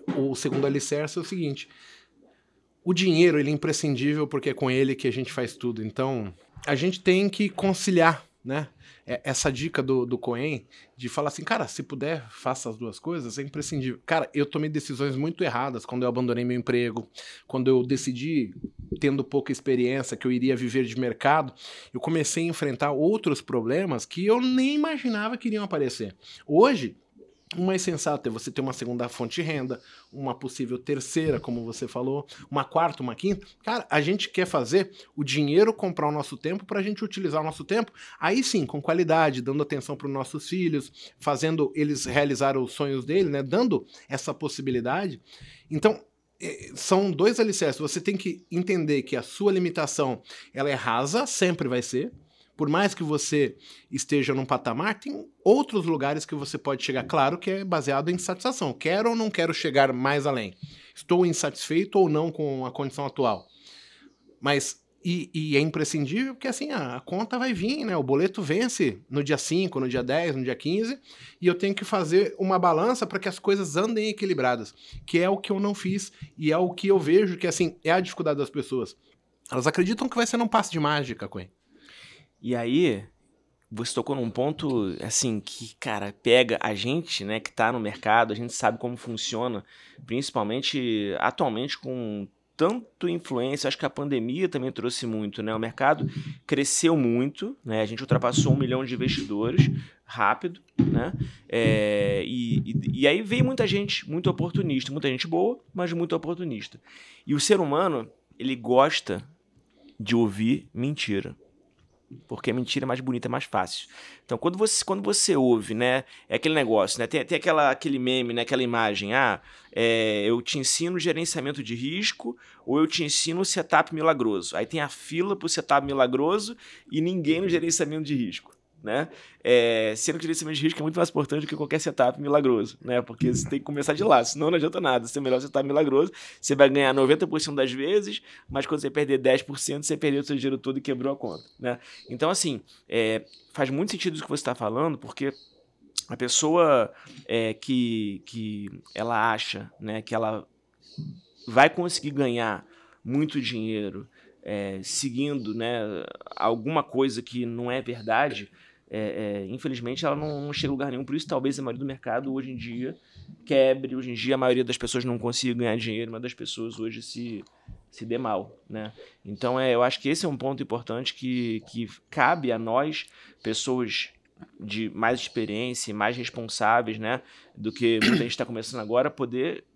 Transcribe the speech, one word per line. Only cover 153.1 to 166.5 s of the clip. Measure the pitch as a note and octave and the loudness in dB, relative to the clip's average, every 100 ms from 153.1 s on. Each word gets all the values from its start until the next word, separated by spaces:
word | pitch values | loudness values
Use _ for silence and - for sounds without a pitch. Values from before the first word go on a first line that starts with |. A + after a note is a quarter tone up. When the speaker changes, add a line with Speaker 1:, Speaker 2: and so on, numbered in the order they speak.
| C#3 D3+ D3 | 0 0 -2
Speaker 2:
dinheiro, | A#2 A#2 A2 A2 G2+ G2 A#2+ _ - _ | -4 -4 -4 -4 -6 -8 -14 _ -20 _
é, | - G#2 G2 G2 | -8 -6 -6 -8
seguindo, | F2+ - C#3 A#2+ C#3+ C#3 G#2+ | -6 -4 -4 -2 -2 -2 -4
né, | A2+ A2+ A#2+ G#2+ F#2 - - - - | -4 -2 -2 -4 -6 -8 -12 -16 -2
alguma | A2 A#2 A#2 D#3+ | 0 0 0 -2
coisa | - B2+ C3+ A2+ | 0 2 0 0
que | - B2 A#2+ | -6 -6 -6
não | A#2 B2 | -4 -4
é | B2+ | -4
verdade... | A#2+ A#2+ G#2+ A2+ D3 - G2+ _ - _ _ | -4 -8 0 2 2 -2 -10 _ -20 _ _
é, | A2 G#2+ - G#2 G2+ F#2+ | -4 -4 -4 -4 -4 -6
é, | |
infelizmente | B2 D3 B2 A#2+ C3+ D#3 | -6 -4 -4 -4 -2 -2
ela | D3 | -2
não, | D3+ D3 | -2 -4
não | D3 | -6
chega | C#3+ C#3 | -4 -2
a | |
lugar | C3+ C#3 | -2 -2
nenhum. | B2+ | -4
Por | C3 | -4
isso | D3 - | -6 -2
talvez | C#3 C3+ C3+ | -2 0 -2
a | |
maioria | C3 A#2+ | -6 -6
do | C3+ | -8
mercado | C3+ B2 A#2 C3+ | -8 -4 -4 -2
hoje | C3+ C3 | -6 -6
em | B2+ | -8
dia | A#2 A#2 B2+ - _ - - - - | -8 -6 -8 -10 _ -20 -20 -20 2
quebre, | C#3+ C3 C3 C3 B2+ | 4 6 4 -2 -6
hoje | B2+ | -6
em | |
dia | A#2 A#2+ C3 | -4 0 2
a | |
maioria | B2+ B2+ | 4 2
das | B2 B2 | 2 -2
pessoas | A#2+ B2+ | -4 -4
não | B2 A#2+ | -2 -4
consiga | A#2 A2+ C3 A#2+ | -4 -2 -2 0
ganhar | A#2+ A2+ | 0 0
dinheiro, | A2+ G#2+ A2+ | -2 -4 -6
mas | A2+ | -8
das | B2 | -10
pessoas | - A2+ | -10 -12